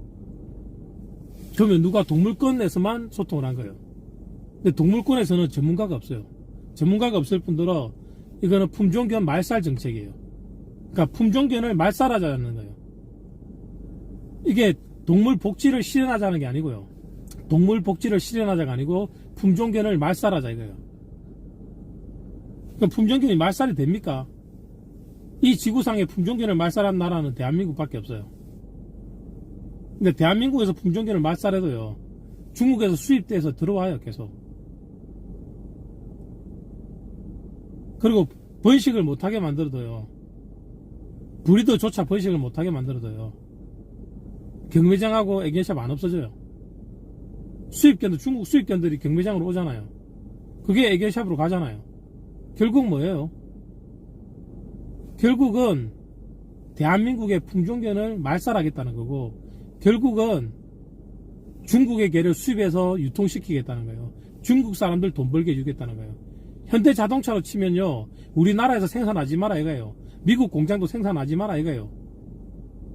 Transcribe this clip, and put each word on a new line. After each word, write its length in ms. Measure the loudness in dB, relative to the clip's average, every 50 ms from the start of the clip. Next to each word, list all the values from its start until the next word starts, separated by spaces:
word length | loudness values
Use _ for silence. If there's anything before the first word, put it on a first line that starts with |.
| -16 -16 -16 -16 -16 -16 -16 -16 -16 -16 -16 -16 -16 -16 -16 -16 -18 -18 -18 -18 -16 -16 -16 -18 -18 -18 -18 -16 -16 -14 2
그러면 280 | 4 6 6 8 6 6
누가 200 | 4 4 2 2
동물권에서만 1080 | 4 4 4 4 4 2 2 2 2 2 2 0 0 0 0 0 0 0 -2 -4 -8 -6
소통을 320 | -6 -6 -4 -2 -4 -2
한 100 | -2 -4
거예요. 220 | -6 -6 -10 -12 -14 -18 -18 -20 -20 -18 -18 -18 -18 -18 -18 -18 -18 -18 -20 -18
근데 160 | 0 0 0 2
동물권에서는 760 | 4 4 4 4 4 4 2 2 2 4 4 4 4 4 2
전문가가 440 | 2 2 2 2 2 2 0 -2 -2
없어요. 320 | -6 -6 -6 -8 -8 -8 -12 -18 -20 -20 -18 -18 -18 -18 -18 -4
전문가가 440 | 0 2 4 4 4 4 2 2 0
없을 200 | 0 2 0 0
뿐더러 540 | 0 0 0 0 2 2 0 0 -2 -4 -8 -12 -18 -20 -20 -20 -20 -20 -8 -2 2
이거는 260 | 4 4 4 4 2
품종견 560 | 2 2 2 4 4 2 2 2 0 0 2
말살 380 | 2 2 0 0 2 0 0 0
정책이에요. 500 | 0 -2 -2 -4 -4 -6 -6 -8 -10 -14 -16 -16 -18 -18 -18 -16 -16 -16 -16 -18 -18 -18 -18 -18 -6 0
그러니까 140 | 2 2 2 2
품종견을 580 | 2 4 4 6 4 4 4 2 2 0 2 2
말살하자는 800 | 4 4 4 4 4 2 4 4 2 2 2 0 -2 -2 -4 -6
거예요. 200 | -8 -10 -12 -14 -16 -18 -20 -20 -20 -20 -20 -20 -20 -20 -20 -18 -18 -18 -18 -18 -18 -16 -16 -16 -16 -16 -16 -16 -16 -16 -16 -16 -16 -16 -16 -16 -4 0
이게 280 | 2 4 6 6 4 4 2 -4 -14 -20 -12 0
동물 300 | 4 6 6 6 6 4
복지를 460 | 2 2 -2 -4 2 2 4 4 4 0
실현하자는 560 | 0 2 2 2 2 2 0 0 0 0 0
게 60 | -2
아니고요. 420 | -2 -2 -2 -2 -2 -6 -6 -10 -14 -18 -20 -18 -18 -18 -16 -16 -16 -16 -16 -4 2
동물 340 | 4 6 6 6 6 4 2
복지를 380 | 0 -2 -2 0 2 2 2
실현하자가 520 | 0 0 -2 -2 0 0 0 0 0 -2 -2
아니고 360 | -4 -2 0 0 -2 -2 -4 -8 -14 -18 -18 -10
품종견을 640 | 0 2 4 4 4 2 2 2 0 2 2 2 2
말살하자 520 | 2 2 0 2 2 2 2 2 -2 -4
이거예요. 260 | -6 -8 -8 -10 -12 -14 -16 -18 -18 -20 -20 -20 -20 -20 -18 -20 -20 -18 -18 -18 -18 -18 -18 -18 -18 -18 -18 -18 -18 -18 -18 -16 -16 -16 -16 -16 -16 -16 -16 -16 -16 -16 -16 -16 -2
그럼 120 | 2 2 2
품종견이 460 | 4 4 2 4 4 4 4 4 4
말살이 380 | 4 4 2 2 2 0 0 2
됩니까? 520 | 2 2 2 2 0 -2 -4 -4 -4 -6 -8 -14 -20 -20 -20 -20 -20 -20 -20 -20 -20 -20 -20 -20 -20 -20 -20 -20 -20 -20 -18 -2 4 6
이 140 | 6 6
지구상에 480 | 6 2 2 2 2 2 2 2 2 0
품종견을 500 | 0 0 0 0 0 0 0 0 2 2
말살한 420 | 2 2 2 2 2 2 2 2
나라는 380 | 2 0 0 0 0 -2 -2 -2
대한민국밖에 640 | -2 -2 0 0 0 0 -2 -2 -4 -4 -4 -4 -8
없어요. 320 | -8 -8 -10 -10 -10 -12 -16 -18 -18 -18 -18 -18 -18 -18 -18 -18 -18 -18 -18 -18 -16 -16 -16 -16 -16 -16 -16 -16 -16 -16 -16 -16 -16 -16 -16 -16 -16 -16 -6 2
근데 140 | 2 2 4
대한민국에서 600 | 4 4 4 4 4 2 2 2 2 2 2 0
품종견을 480 | 0 0 0 0 0 0 0 0 2
말살해도요, 800 | 2 2 0 0 0 0 0 2 0 0 -2 -2 -4 -6 -8 -10 -14 -16 -18 -18 -18 -18 -20 -18 -18 -18 -2
중국에서 420 | 2 4 4 4 4 4 4 2
수입돼서 580 | 2 4 4 4 4 4 0 0 0 0 0 0
들어와요, 440 | 0 0 0 0 0 0 0 -2 -4
계속. 300 | -6 -10 -10 -10 -12 -12 -14 -16 -18 -18 -18 -18 -18 -18 -18 -20 -20 -20 -20 -18 -18 -18 -16 -16 -16 -16 -16 -16 -16 -16 -16 -16 -16 -16 -16 -16 -18 -18 -18 -16 -16 -16 -16 -16 -16 -18 -18 -18 -16 -18 -16 -16 -18 -18 -16 -16 -16 -16 -16 -16 -16 -16 -16 -16 -14 -14 -14 -14 -14 -16 -16 -18 -18 -18 -18 -16 -16 -16 -10 0
그리고 280 | 2 4 4 4 2 2 -2 -12 -20 -20 -20 2 6
번식을 400 | 8 8 8 6 4 2 2 2
못하게 380 | 0 0 -2 -2 -2 -2 0
만들어둬요. 680 | -2 -2 -2 -2 -2 -2 -4 -6 -8 -8 -8 -10 -10 -12 -14 -18 -20 -20 -20 -20 -20 -20 -20 -20 -20 -20 -20 -20 -20 -18 -18 -18 -16 -16 -16 -18 -18 -18 -18 -4 6
브리더조차 600 | 6 8 8 8 6 4 4 4 0 0 0 0
번식을 340 | 0 0 0 2 2 0 0
못하게 320 | 0 -2 -2 -2 -2 -2
만들어둬요. 640 | -2 -2 -2 -4 -4 -6 -6 -8 -8 -8 -10 -10 -12 -14 -18 -20 -20 -18 -18 -18 -18 -18 -20 -20 -18 -18 -18 -16 -16 -16 -16 -16 -16 -16 -16 -16 -16 -16 -16 0
경매장하고 760 | 4 6 6 8 6 6 4 2 2 2 2 2 0 0 0
애견샵 320 | 0 0 0 0 0 -2
안 140 | -4 -2 -4
없어져요. 420 | -4 -2 -2 -2 -2 -2 -4 -4 -8 -14 -18 -18 -18 -18 -18 -18 -18 -18 -18 -18 -18 -18 -18 -18 -18 -18 -16 -16 -16 -16 -16 -16 -14 -16 -16 -12
수입견도, 460 | -4 8 8 8 8 8 2 0 0
중국 300 | 0 -2 -2 -2 -2 -2
수입견들이 520 | 2 2 2 2 2 0 0 0 0 -2 0
경매장으로 480 | -2 0 0 2 2 0 0 0 -2
오잖아요. 400 | -2 -2 -2 -2 -2 -4 -6 -8 -12 -14 -18 -20 -20 -20 -18 -18 -18 -18 -18 -18 -18 -18 -10 -2
그게 280 | 2 4 6 6 6 6
애견샵으로 440 | 4 4 2 0 0 -2 -2 0
가잖아요. 460 | 0 2 2 2 0 -2 -4 -6 -8 -12 -16 -18 -20 -20 -20 -20 -20 -20 -18 -18 -18 -18 -18 0
결국 320 | 2 2 4 6 4 4 4
뭐예요? 420 | 2 2 2 0 0 -2 -4 -6 -8 -12 -18 -18 -18 -18 -18 -20 -20 -20 -20 -20 -20 -20 -20 -20 -20 -20 -20 -20 -18 -18 -18 -18 -16 -16 -16 -16 -16 -14 -14 -14 -14 -14 -14 -16 -4 2
결국은 720 | 4 4 6 6 4 4 4 4 4 4 4 2 0 -4 -10 -14 -18 -20 -20 -18 -18 -18 -18 -18 -18 -20 -20 -20 -20 -20 -4
대한민국의 680 | 0 2 4 4 4 4 2 0 -2 0 0 0 0
품종견을 800 | 0 0 0 0 0 0 0 -2 -2 -2 -2 -2 -2 -2 -4 -4
말살하겠다는 760 | -2 -2 -2 0 0 0 0 2 0 0 -2 -2 -6 -6 -6
거고, 400 | -6 -6 -4 -4 -4 -6 -6 -8 -12 -16 -18 -18 -18 -18 -18 -18 0
결국은 720 | 4 4 4 6 4 2 2 4 2 2 2 0 -2 -4 -8 -12 -18 -20 -20 -20 -20 -20 -20 -20 -20 -20 -20 -20 -18 -20 -20 -20 -20 -20 -20 -18 -4
중국의 440 | 2 6 6 6 6 4 2 2 4
개를 240 | 4 4 4 4 2
수입해서 640 | 2 0 -2 0 2 2 2 2 2 2 2 2 0
유통시키겠다는 840 | -2 -2 0 0 0 0 0 -4 -4 -2 -2 -2 -2 -4 -6 -8 -6
거예요. 260 | -8 -8 -10 -10 -12 -12 -14 -18 -20 -20 -16 0
중국 340 | 4 4 4 4 2 0
사람들 360 | 0 0 2 2 2 0 0 0
돈 180 | 0 -2 0
벌게 220 | 2 2 2 2 0
해주겠다는 440 | 0 -2 -4 -4 -6 -6 -8 -8
거예요. 180 | -10 -10 -12 -12 -14 -16 -18 -18 -18 -18 -18 -18 -18 -6
현대자동차로 760 | 0 2 6 6 6 6 6 2 2 2 0 0 0 0 -2 -2
치면요, 640 | -2 -2 0 0 2 2 2 2 0 0 -2 -6 -10 -14 -18 -20 -4 2
우리나라에서 520 | 4 6 6 6 4 4 4 4 2 2
생산하지 500 | 0 0 0 0 0 0 0 0 0 0
마라 220 | 0 0 0 0 0
이거예요. 360 | 0 -2 -2 -4 -6 -8 -12 -14 -18 -18 -18 -2 2
미국 280 | 4 4 4 4 2
공장도 360 | 2 0 2 2 2 0 0
생산하지 500 | -2 -2 -2 -2 0 0 0 0 0 0
마라 200 | 0 0 0 -2 -2
이거예요. 320 | -2 -2 -2 -4 -6 -10 -12 -14 -16 -18 -18 -18 -18 -18 -16 -16 -16 -16 -16 -16 -16 -18 -16 -16 -16 -14 -14